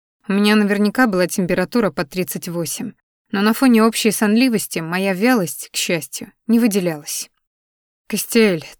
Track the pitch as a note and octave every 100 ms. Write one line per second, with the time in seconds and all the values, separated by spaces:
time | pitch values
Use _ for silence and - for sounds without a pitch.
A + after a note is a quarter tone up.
0 | _ _ - G3 G#3 G#3+ G3+ G3+ G#3 G#3
1 | B3+ F#3+ F3 - F3+ F3+ F#3 A#3+ G3+ -
2 | E3+ F#3 F3+ F#3+ - E3+ D#3+ - - -
3 | _ _ _ G3+ G#3 A3+ C4 A3+ A3+ -
4 | A3 - G#3 A3 C4 A3 - F3 E3 F3+
5 | G3 F#3 A#3+ B3 E3 - - - - E3+
6 | - - - _ - A3+ A#3+ G3 F3 D#3
7 | D#3 - - _ _ _ _ _ _ _
8 | _ G#3 - A#3 A3 E3+ - -